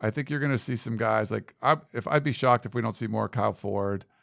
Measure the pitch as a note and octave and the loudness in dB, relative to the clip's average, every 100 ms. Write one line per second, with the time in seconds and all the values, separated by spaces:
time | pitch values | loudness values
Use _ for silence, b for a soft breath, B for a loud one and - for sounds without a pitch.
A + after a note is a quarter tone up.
0 | A2 B2+ C3+ D3 C#3+ B2+ - A#2+ - A2+ | -4 -2 -4 -2 0 0 -2 -6 -4 -2
1 | A2 A2 G#2 G#2+ - - B2+ D3+ - A#2 | 2 2 0 -4 -6 -2 2 2 0 -8
2 | - D3+ D3 B2 C3 A#2+ A2+ A#2+ A2+ G2+ | 0 0 2 2 4 4 2 -4 -4 -4
3 | A2 A2 G#2+ - G#2 F#2+ G2+ G2+ G2+ G2 | -4 -2 -2 0 0 0 -4 -2 -2 -2
4 | - b | -6 b